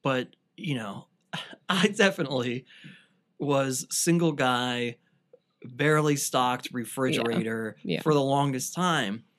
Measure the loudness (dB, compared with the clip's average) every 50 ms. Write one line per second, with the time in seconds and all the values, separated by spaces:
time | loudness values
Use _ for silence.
0 | _ 0 0 0 -2 -4 -10 _ _ _ _ -10 -6 -6 -4 -4 -4 -8 -10 -12
1 | -16 _ _ _ _ _ -12 -12 -12 -12 -18 _ _ -2 0 2 2 2 4 4
2 | 4 4 4 0 -4 -2 -2 -2 -2 -2 -4 -6 -8 _ -20 -20 -20 -20 -20 -20
3 | _ _ _ _ _ _ _ _ -2 0 2 2 2 0 -2 -4 -6 -4 -4 -2
4 | 2 4 4 4 4 2 2 2 2 2 2 2 0 -2 -2 -2 -4 -4 -6 _
5 | _ _ _ _ _ _ -20 _ _ _ _ _ -20 -18 -6 0 2 4 4 4
6 | 4 2 2 0 -2 -2 0 2 2 2 0 -2 -6 -8 -8 -8 -8 -6 -2 0
7 | 0 0 0 0 0 0 0 0 -2 -2 -4 -4 -6 -8 -10 -10 _ -4 -4 -2
8 | 2 2 2 4 4 2 2 2 2 2 0 -2 -6 -6 -4 -2 0 0 0 0
9 | 0 -2 -6 -8 -10 _ _